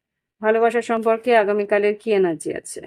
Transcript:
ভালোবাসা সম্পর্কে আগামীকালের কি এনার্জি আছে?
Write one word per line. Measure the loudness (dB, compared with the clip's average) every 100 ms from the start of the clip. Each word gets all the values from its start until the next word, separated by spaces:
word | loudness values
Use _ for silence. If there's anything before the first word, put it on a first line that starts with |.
| _ _ _ _
ভালোবাসা | 0 2 2 0
সম্পর্কে | -2 -2 0 0 2 2
আগামীকালের | 2 0 0 0 0 -2
কি | -2
এনার্জি | 0 0 -2 -8
আছে? | -10 -12 -16